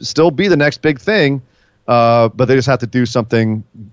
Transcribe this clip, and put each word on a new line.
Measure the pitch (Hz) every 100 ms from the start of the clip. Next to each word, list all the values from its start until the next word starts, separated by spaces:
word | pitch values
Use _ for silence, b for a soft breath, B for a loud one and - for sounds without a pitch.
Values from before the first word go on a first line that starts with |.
still | - - 170
be | 143 196
the | 156
next | 147 -
big | 156 139
thing. | - 214 143 139 - _ _ _ -
Uh, | 120 117 117 113
but | - 127
they |
just | 131 120
have | 127
to | 113
do | 123
something | 120 123 110 113 110 110 - 113 104